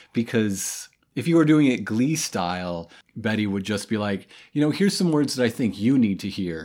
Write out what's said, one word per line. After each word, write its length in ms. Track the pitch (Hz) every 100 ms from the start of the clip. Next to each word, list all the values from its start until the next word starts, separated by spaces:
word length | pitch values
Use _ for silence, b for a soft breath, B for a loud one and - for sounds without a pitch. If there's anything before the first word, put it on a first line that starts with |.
| B
because 800 | - 117 117 110 95 - - - _ _ -
if 120 | 127
you 80 | 165
were 100 | 151
doing 200 | 156 143
it 160 | 120
Glee 320 | 98 107 131 156
style, 720 | - 104 87 90 90 87 85 b b -
Betty 320 | 110 107 107
would 160 | 98
just 260 | 98 104 -
be 80 | 110
like, 300 | 104 98 - b b
"You 80 | 147
know, 80 | 151
here's 260 | 147 196 196
some 160 | 180
words 220 | 151 143 135
that 80 |
I 60 | 120
think 300 | - 120 90
you 180 | 110 139
need 220 | 113 92
to 100 | 104
hear," 320 | 92 92 80